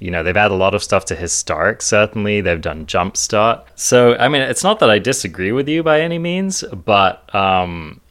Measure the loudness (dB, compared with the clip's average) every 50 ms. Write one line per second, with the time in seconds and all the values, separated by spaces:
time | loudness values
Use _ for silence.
0 | -8 -6 -4 -4 -2 0 2 2 2 2 2 2 2 2 0 0 -2 0 0 0
1 | 0 -2 -6 -6 -6 -4 -4 -4 -4 -4 -2 0 0 0 0 -2 -2 0 2 2
2 | 2 2 -2 -4 -4 -2 -2 -2 0 0 -2 -2 -4 -6 -8 -8 -8 -4 -2 -2
3 | -2 -2 -2 -6 -4 -2 0 2 2 2 0 -2 -6 -16 _ -6 -2 2 4 6
4 | 6 6 4 4 2 2 2 2 0 -2 -2 -2 0 0 2 4 4 4 4 4
5 | 2 0 -4 -4 -6 -8 -6 -4 -4 -2 -2 -2 -2 -2 -2 -2 0 2 2 2
6 | 2 0 -2 -4 -4 -4 -4 -4 -4 -4 -4 -6 -8 -10 -12 -8 -2 2 4 4
7 | 4 2 0 -2 _ -6 -2 0 2 2 2 2 0 -2 -6 -8 -10 -14 -16 -20
8 | _ _